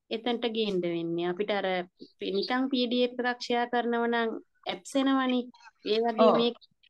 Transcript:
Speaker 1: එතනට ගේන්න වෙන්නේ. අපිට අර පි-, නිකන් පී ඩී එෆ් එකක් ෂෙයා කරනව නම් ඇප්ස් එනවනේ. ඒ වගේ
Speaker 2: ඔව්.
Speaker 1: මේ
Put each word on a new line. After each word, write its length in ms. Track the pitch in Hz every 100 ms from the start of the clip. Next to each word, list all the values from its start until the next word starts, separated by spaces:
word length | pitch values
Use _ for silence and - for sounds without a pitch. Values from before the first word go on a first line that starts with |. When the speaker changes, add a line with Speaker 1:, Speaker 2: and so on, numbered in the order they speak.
| _
Speaker 1:
එතනට 360 | 226 240 233 233
ගේන්න 320 | 226 214 185
වෙන්නේ. 460 | 175 170 170 170 175
අපිට 240 | 180 208
අර 160 | 202 190 180 180 _ -
පි-, 200 | _ 196
නිකන් 300 | 196 - 254 269
පී 160 | 247 240
ඩී 200 | 247 247
එෆ් 100 | 247
එකක් 200 | 247 240
ෂෙයා 300 | - 240 240
කරනව 340 | 240 233 233 233
නම් 240 | 233 226 220 - _
ඇප්ස් 280 | - 185 - 277
එනවනේ. 480 | 269 269 254 247 247 - - _ -
ඒ 140 | 220
වගේ 240 | 233 220
Speaker 2:
ඔව්. 100 | 220
Speaker 1:
මේ 180 | 233 240 - - _